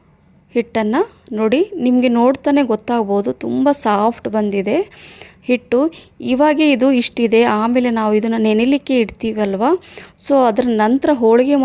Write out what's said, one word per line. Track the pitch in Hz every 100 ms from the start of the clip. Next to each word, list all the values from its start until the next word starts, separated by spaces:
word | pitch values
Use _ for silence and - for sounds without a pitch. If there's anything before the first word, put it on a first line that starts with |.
| _ _ _ _ _ 240
ಹಿಟ್ಟನ್ನು | 233 226 214 254 453 - - 214
ನೋಡಿ, | 220 254 415 359 247
ನಿಮಗೆ | 247 254 233
ನೋಡ್ತಾನೆ | 240 277 - 285 254
ಗೊತ್ತಾಗ್ಬೋದು | 214 - 240 196 202 202 - 233
ತುಂಬ | 247 269 277 226
ಸಾಫ್ಟ್ | 202 214 233 240 214
ಬಂದಿದೆ | 208 202 190 277 415 - - - - - -
ಹಿಟ್ಟು. | 247 - 240 311 - - - 240
ಇವಾಗೇ | 247 294 302 311 254
ಇದು | 262 254
ಇಷ್ಟಿದೆ, | 233 - 233 220 233 214
ಆಮೇಲೆ | 226 247 247 226
ನಾವು | 214 214
ಇದನ್ನು | 226 226 220
ನೆನೆಲಿಕ್ಕೆ | 214 240 277 - 254 214
ಇಡ್ತೀವಲ್ವ, | - 226 214 208 190 233 370 - - - - -
so | 277 247
ಅದ್ರ | 214 254 220
ನಂತರ | 214 262 330 277
ಹೋಳಿಗೆ | 226 233 262 285